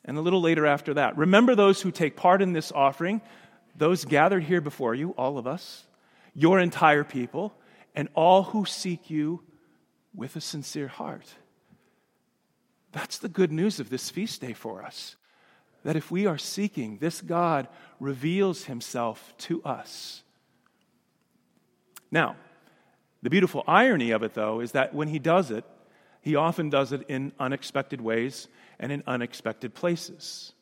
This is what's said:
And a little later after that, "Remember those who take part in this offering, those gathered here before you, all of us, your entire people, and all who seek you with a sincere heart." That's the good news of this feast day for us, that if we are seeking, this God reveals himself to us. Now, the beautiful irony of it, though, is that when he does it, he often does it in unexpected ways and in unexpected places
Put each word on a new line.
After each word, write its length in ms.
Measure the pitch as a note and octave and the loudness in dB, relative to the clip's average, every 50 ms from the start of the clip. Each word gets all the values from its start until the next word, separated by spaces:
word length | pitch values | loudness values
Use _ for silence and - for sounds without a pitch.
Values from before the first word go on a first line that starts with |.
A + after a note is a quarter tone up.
| - | -10
And 120 | - C3 | -8 -6
a 40 | D3+ | -2
little 200 | D#3+ F3 F#3 F#3 | 0 2 2 2
later 240 | E3+ E3 E3 D#3+ D3+ | 4 2 2 4 4
after 300 | D3 C#3+ C#3+ - D#3 C#3 | 4 2 2 0 -2 0
that, 220 | D3 C#3 A#2 - | 2 0 0 2
"Remember 400 | D3 D#3 F3+ G3 G#3+ A#3+ B3+ B3 | 2 4 8 8 8 8 8 6
those 260 | G3+ G3+ G3 G3 - | 8 8 6 6 4
who 80 | - F#3 | 0 -6
take 240 | D#3+ - E3 D3 - | -2 0 -2 -2 -2
part 260 | - - F3+ F#3 F#3+ | 4 6 6 6 6
in 120 | G3 F#3 | 4 0
this 180 | F3 D#3 D#3 - | 0 -2 -4 -2
offering, 500 | D#3+ D3 C#3 C#3 C3+ - E3 F3+ G#3 A3 - - - - - _ _ _ _ _ _ | 0 2 2 2 2 0 -2 -2 -2 -4 -6 -10 -20 -20 -20 _ _ _ _ _ _
those 300 | - D3+ E3 F#3 F3 C#3+ | 0 2 2 2 0 0
gathered 400 | B2+ D3+ C#3+ D#3 F#3 G3 F#3 D#3 | 2 4 4 4 4 4 2 0
here 160 | D3 F#3 F3 | 0 0 0
before 340 | D3+ D3 - - C3+ A#2 A2+ | 0 -4 -6 -4 -2 -2 -2
you, 160 | C3 D3+ F3+ - - | -2 -4 -6 -4 -2
all 200 | B2+ C3 D3 C3+ | -4 -2 -2 -4
of 100 | A2+ B2 | -6 -6
us, 400 | D3+ F3+ - - - - _ _ _ _ _ _ _ _ _ _ _ | -6 -6 -10 -16 -20 -20 _ _ _ _ _ _ _ _ _ _ _
your 260 | C#3 D3 E3 F#3 F#3+ | 4 6 6 8 6
entire 420 | F3+ E3+ - - F3 D#3 D3 D3 | 4 2 2 4 6 6 6 6
people, 560 | D3 - - B2+ A#2+ B2 - D#3 G3 G#3 - _ _ _ _ _ - _ _ | 2 -2 -4 -6 -6 -4 -6 -6 -6 -6 -10 _ _ _ _ _ -20 _ _
and 120 | D#3 D3 - _ | -6 -6 -4 _
all 300 | E3 D#3+ F3 F#3 G3 F#3 | 4 6 6 6 6 4
who 200 | - - G#3+ F#3+ | 2 -2 -2 -2
seek 460 | - - - - F#3 F3 E3 _ - | -2 -6 -6 -6 -6 -6 -6 _ -6
you 320 | D#3+ D3+ D3 D3+ F3 E3+ _ _ _ _ _ _ _ _ _ _ _ _ _ _ - | -4 -4 -2 -2 -4 -8 _ _ _ _ _ _ _ _ _ _ _ _ _ _ -14
with 220 | G3 A#2+ C3+ - | -12 -12 -12 -10
a 40 | E3 | -12
sincere 460 | - - - D3+ C#3 - - D#3 C#3+ | -12 -10 -10 -10 -12 -10 -8 -8 -8
heart." 480 | C3 - - - D3 C#3+ - - - - - _ _ _ _ _ _ _ _ _ _ _ _ _ _ _ _ _ _ _ _ _ _ _ _ _ _ _ _ _ _ | -10 -10 -10 -10 -10 -10 -12 -16 -20 -20 -20 _ _ _ _ _ _ _ _ _ _ _ _ _ _ _ _ _ _ _ _ _ _ _ _ _ _ _ _ _ _
That's 260 | - - - - - - | -10 -10 -10 -10 -10 -10
the 100 | - G#3+ | -10 -6
good 220 | E3 F#3+ F#3 D#3+ | 0 0 0 0
news 300 | D#3 D#3 F#3 G#3+ - - | 2 0 -2 -2 -2 -4
of 100 | B2+ G#2 | -8 -8
this 180 | B2+ B2+ - - | -8 -8 -8 -8
feast 320 | - F3 G#3 A3 - - | -6 -6 -6 -6 -8 -12
day 120 | C#3 B2 | -12 -12
for 320 | G#2+ - - A#2 G2 F#2+ - | -12 -12 -12 -12 -12 -12 -14
us, 320 | - - - - - - _ _ _ _ _ _ _ _ _ _ _ _ _ | -16 -16 -16 -18 -18 -20 _ _ _ _ _ _ _ _ _ _ _ _ _
that 140 | _ C#3 D#3 | _ -4 -4
if 160 | D#3 - - | -4 -4 -4
we 140 | E3+ F#3 G#3 | -4 0 0
are 120 | G3 D#3+ C#3+ | 0 -2 -2
seeking, 600 | - - - - G#3 G3+ _ D#3 A#2+ G#2+ G#2+ G2+ | -8 -8 -4 -4 -4 -4 _ -6 -8 -8 -8 -4
this 220 | D3 E3+ E3 - | -4 -6 -6 -6
God 460 | F3+ E3 E3+ E3+ F3 E3+ D#3+ C#3+ B2+ - - - - - _ _ | -8 -4 0 0 2 2 2 0 -2 -6 -14 -20 -20 -20 _ _
reveals 680 | C3+ C#3 C#3 B2 C3+ D#3+ F3 G3 G3 F#3+ E3 - - | -6 -6 -6 -2 -2 0 2 2 2 0 0 -4 -8
himself 680 | - B2+ A#2 - - - B2 A#2+ A2+ G#2+ - - - - - | -10 -10 -10 -10 -8 -6 -4 -4 -4 -4 -8 -16 -20 -20 -18
to 220 | - - E3+ E3 - | -8 -6 -6 -6 -4
us. 580 | D3 B2 - - - - - - - - - _ _ _ _ _ _ _ _ _ _ _ _ _ _ _ _ _ _ _ _ _ _ _ _ _ _ _ _ _ _ _ _ _ _ _ - _ _ | -6 -8 -8 -10 -16 -16 -16 -16 -16 -16 -18 _ _ _ _ _ _ _ _ _ _ _ _ _ _ _ _ _ _ _ _ _ _ _ _ _ _ _ _ _ _ _ _ _ _ _ -20 _ _
Now, 240 | - E3+ D3 A#2 - - - _ _ _ _ _ _ _ _ _ _ _ _ _ _ _ | 0 0 0 0 -4 -10 -20 _ _ _ _ _ _ _ _ _ _ _ _ _ _ _
the 100 | - A#2+ | -4 2
beautiful 340 | D3+ G3+ F#3 - - C#3 - | 4 4 2 2 0 -4 0
irony 460 | - D#3+ G3 B3 C4 A3 D3 A#2 A#2 | 4 4 6 6 6 2 2 2 2
of 100 | A2+ G#2+ | 0 0
it, 120 | A2+ G#2+ - | 0 -4 -4
though, 260 | A2+ G#2+ G#2+ A2 A2+ | -4 -4 -2 -2 -4
is 100 | A#2+ A#2 | -6 -2
that 220 | - C#3 C3 - - | -2 -2 -2 -2 -2
when 140 | C#3+ D3+ D3+ | -6 -4 -4
he 100 | D#3 D3+ | -4 -4
does 320 | B2+ E3 E3 F#3+ F3+ B2+ | 0 2 2 2 2 0
it, 140 | G#2+ A2 - - - _ _ _ _ _ _ _ _ _ | -6 -8 -8 -12 -20 _ _ _ _ _ _ _ _ _
he 160 | _ D3 D#3 | _ 0 0
often 340 | C#3+ D#3 E3 E3+ F3+ D#3+ D3+ | 2 2 0 0 -2 -2 0
does 220 | C#3+ C#3 C#3 A#2+ | 2 0 0 0
it 120 | C#3+ C3 - - | -4 -8 -6 -6
in 240 | C#3 C3 C#3 C#3+ - - | -6 -6 -6 -8 -6 -6
unexpected 600 | C3+ B2+ C#3 C3+ - - - C#3 C3+ - C#3+ B2+ | -4 -4 -4 -6 -8 -6 -4 -4 -4 -4 -10 -8
ways 460 | A2+ A2+ A2+ A2+ A#2 C3+ C3+ - - _ _ _ - _ _ _ | -4 -2 -2 -2 -2 -4 -8 -12 -18 _ _ _ -20 _ _ _
and 140 | A2+ B2+ | -8 -6
in 100 | C#3+ C#3+ - - | -6 -6 -4 -4
unexpected 680 | B2+ B2 A#2+ A#2+ - - _ A2+ A2+ _ - A#2 _ | -4 -4 -4 -6 -10 -8 _ -8 -8 _ -12 -14 _
places 800 | - - F3 E3+ D#3+ - - F#2 - - - - - - - _ _ | -4 -2 -2 -2 -2 -6 -16 -16 -16 -16 -16 -16 -16 -18 -20 _ _